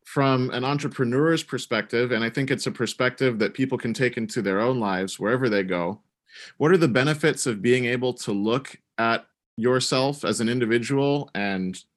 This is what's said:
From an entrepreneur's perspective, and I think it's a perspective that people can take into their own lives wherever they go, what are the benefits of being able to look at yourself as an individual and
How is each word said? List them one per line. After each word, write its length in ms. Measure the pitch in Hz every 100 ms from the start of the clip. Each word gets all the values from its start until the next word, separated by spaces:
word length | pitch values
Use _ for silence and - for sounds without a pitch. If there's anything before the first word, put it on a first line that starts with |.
| -
From 440 | 147 135 131 127
an 140 | 123 127
entrepreneur's 760 | 143 147 120 120 127 160 160
perspective, 720 | - 127 - 131 - 117 123
and 100 | 113
I 80 | 113
think 220 | 139 135
it's 160 | 123 120
a 40 |
perspective 680 | 107 113 - 127 127 131 110
that 140 | 101
people 240 | - 131 123
can 160 | 120
take 240 | 110 123 120
into 240 | 110 -
their 180 | 98 98
own 220 | 120 127
lives 360 | 104 92 95 -
wherever 300 | 98 127 131
they 160 | 101
go, 380 | 95 87 85 107 _ _ _ - - -
what 140 | 151
are 60 | 185
the 100 | 156
benefits 560 | 117 139 151 156 - 135
of 160 | 104
being 240 | 117 127 120
able 280 | 123 127 123
to 180 | -
look 420 | 101 104 123 135 - _ -
at 280 | 113 113 - _ _ -
yourself 720 | 120 127 123 131 135 139 -
as 160 | 107
an 80 | 113
individual 800 | 123 113 120 117 139 139 143 139
and 480 | 98 101 95 92 90 -